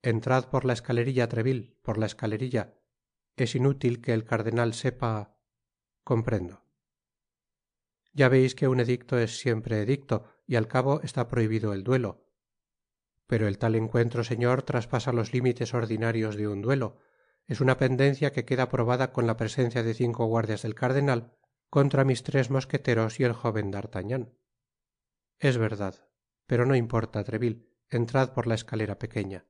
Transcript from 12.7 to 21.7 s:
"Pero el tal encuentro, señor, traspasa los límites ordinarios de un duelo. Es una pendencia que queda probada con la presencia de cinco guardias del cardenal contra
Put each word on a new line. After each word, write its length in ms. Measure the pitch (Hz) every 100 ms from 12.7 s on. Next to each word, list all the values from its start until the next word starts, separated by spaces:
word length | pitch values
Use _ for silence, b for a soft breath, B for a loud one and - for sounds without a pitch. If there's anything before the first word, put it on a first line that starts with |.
| _ _ _ _ _ _
"Pero 200 | 117 107
el 100 | 98
tal 180 | 113 113
encuentro, 480 | 110 123 117 120
señor, 400 | 113 117 120 127
traspasa 480 | - 123 110 127 135
los 220 | 117 113
límites 400 | 127 123 117 117
ordinarios 640 | 123 113 107 113 113 110 104
de 100 | 104
un 140 | 101
duelo. 360 | 107 139 113 b b b b b b
Es 160 | 110
una 160 | 131 131
pendencia 540 | 131 127 139 135 143
que 140 | 135 117
queda 240 | 127 127
probada 420 | 127 117 123 127
con 140 | - 117
la 100 | 113
presencia 480 | 110 - 120 120
de 120 | 113 113
cinco 320 | 123 117 113
guardias 340 | 113 107 107
del 140 | 113 104
cardenal 600 | 127 135 139 123 117 _ _ _
contra 360 | _